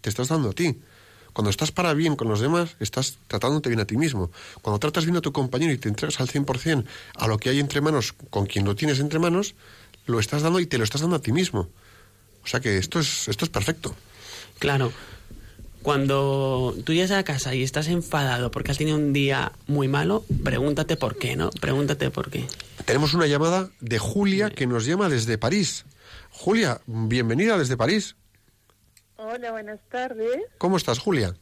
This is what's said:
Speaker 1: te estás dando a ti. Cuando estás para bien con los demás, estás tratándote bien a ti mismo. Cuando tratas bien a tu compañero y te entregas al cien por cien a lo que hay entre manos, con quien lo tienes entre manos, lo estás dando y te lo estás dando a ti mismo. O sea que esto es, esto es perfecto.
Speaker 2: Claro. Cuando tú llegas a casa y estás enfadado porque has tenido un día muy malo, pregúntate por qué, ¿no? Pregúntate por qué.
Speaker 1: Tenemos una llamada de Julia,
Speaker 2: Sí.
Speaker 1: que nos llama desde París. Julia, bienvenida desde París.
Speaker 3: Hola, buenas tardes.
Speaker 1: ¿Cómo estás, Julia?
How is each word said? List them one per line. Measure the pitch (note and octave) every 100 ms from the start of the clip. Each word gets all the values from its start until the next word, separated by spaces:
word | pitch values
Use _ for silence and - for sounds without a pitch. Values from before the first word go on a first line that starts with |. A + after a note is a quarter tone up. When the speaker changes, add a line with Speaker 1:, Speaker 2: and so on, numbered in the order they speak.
Speaker 1:
te | -
estás | G2 B2+
dando | D#3+ B2
a |
ti. | F#2+ E3+ B2 - - - - -
Cuando | - G#2
estás | G2+ D#3
para | - F3+
bien | D3 E3 D3
con | A#2
los | G#2
demás, | B2 E3+ E3+ -
estás | G#2 - C3 - -
tratándote | G#2+ A#2+ D3+ C3+
bien | A2+
a | G2+
ti | A2
mismo. | D#3+ A#2 E2+ - - -
Cuando | - G#2
tratas | D3+ D#3+ D#3+
bien | F3
a |
tu | D#3+
compañero | C#3 B2+ B2 E3
y | B2+
te | A2+
entregas | G#2 D3+ -
al | B2+
cien | D3
por | C#3 B2+
cien | D#3+ D3+ G#2+ - -
a | - A2
lo | G#2+
que | B2+
hay | C#3
entre | C#3+ C#3+
manos, | D3 D3+ A2 - -
con | G#2 G2
quien | G2 G2+
lo | G2+
tienes | D3+ C3+
entre | C#3+ D#3+
manos, | E3+ F3 G#3 - - - - - -
lo | A#2
estás | G#2+ D3
dando | D#3 F3+
y | E3+
te | A#2+
lo |
estás | A2 C#3+
dando | D#3+ E3+
a |
ti | C3
mismo. | C#3 F#3 G#2+ E2+ - - - - _ _ -
O | -
sea | -
que | B2 G2
esto | F2+ E3+
es, | D3 - -
esto | G2+ E3
es |
perfecto. | - G2+ E3+ - - - - - - - -
Speaker 2:
Claro. | C#3+ C#3 B2 - - - - - - - - -
Cuando | - C#3+ C#3 C#3 C#3 C3+ C3+ B2+ B2+ -
tú | -
llegas | D#3+ F#3
a | G3
casa | F#3+ C#3 C3 B2+
y |
estás | C3 D3 D3+
enfadado | F3 E3+ - C#3 A#2+ B2
porque | - C#3+
has | C#3
tenido | D#3 D3+
un | D3
día | C#3 C#3 C3+ - - -
muy | C#3+ C3+
malo, | C#3+ D#3+ G#3+ - C3+
pregúntate | C3+ A#2+ C#3 C#3+ D#3 D#3+
por | B2+ -
qué, | A#2+ C3
¿no? | -
Pregúntate | - C#3+ C3+ C#3+ C#3+ C3+
por | - C3+
qué. | - B2+ - - - -
Speaker 1:
Tenemos | B2 D3+ E3
una | D#3
llamada | C#3+ E3 F3+ F#3+ -
de | A#2+ A#2
Julia, | A2 G3 G3+ F#3+ G#3
Speaker 2:
Sí. | -
Speaker 1:
que | B2+
nos | A#2+ A2+
llama | F3+ G3
desde | C3 A2+ A2
París. | A2+ G3 F3+ - - - - - -
Julia, | - - A3 F#3+ A#2+ -
bienvenida | A2+ A2+ B2 A#2 B2 G#3+ G#3
desde | B2+ B2+
París. | A#2 G#3 - - _ _ _ _ _ _ _ _ _ -
Speaker 3:
Hola, | A3 A#3+ A#3+
buenas | A3+ G#3 G#3+ _
tardes. | B3 B3+ A3 A3+ C4 A4+ _
Speaker 1:
¿Cómo | F3+ F#3
estás, | - A#2+
Julia? | - D#3+ G2 F2+